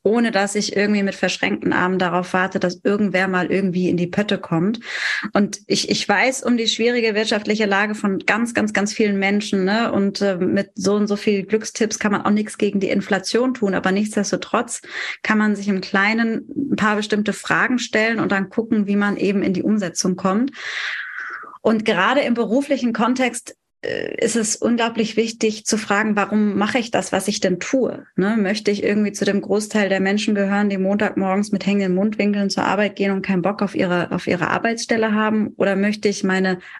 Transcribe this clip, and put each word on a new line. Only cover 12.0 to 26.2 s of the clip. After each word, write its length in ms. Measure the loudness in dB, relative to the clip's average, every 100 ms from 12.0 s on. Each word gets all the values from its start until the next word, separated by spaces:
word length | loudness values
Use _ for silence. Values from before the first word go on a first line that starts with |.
| 0
man 100 | 0
auch 80 | 2
nichts 280 | 0 0 -2
gegen 220 | -2 0
die 100 | 0
Inflation 640 | 0 0 -2 0 0 0
tun. 200 | 0 0
Aber 180 | 2 2
nichtsdestotrotz 880 | 2 0 0 0 -2 0 -2 -2 -8 -10 -10 -8 -4
kann 160 | 0 2
man 180 | 2 0
sich 120 | 0
im 140 | -2
Kleinen 640 | 0 0 2 2 0 -2 -6 -6 -2
ein 40 | 0
paar 200 | 2 0
bestimmte 380 | 0 0 0
Fragen 440 | -4 0 0 2 0
stellen 420 | 0 0 2 0
und 120 | 0
dann 180 | 0 -2
gucken, 380 | -4 0 0 2
wie 80 | 2
man 220 | 0 0
eben 260 | 0 0
in 100 | 0
die 100 | 0
Umsetzung 520 | 0 0 -2 -2 -2 0
kommt. 360 | 0 0 0 -4 -10 -8 -6 -8 -10 -12 -12 -12 -16 -2
Und 220 | 0 2 2
gerade 360 | 2 2 2
im 120 | 2
beruflichen 600 | 0 0 0 0 0 0
Kontext, 640 | 0 0 2 0 -2 -12 -20 _ _
äh, 340 | -6 -6 -6 -2
ist 120 | 0 0
es 220 | -2 0
unglaublich 580 | 0 2 0 0 0 0
wichtig 500 | -2 0 -2 -2 -2
zu 120 | -2
fragen, 400 | 0 0 2
warum 400 | 0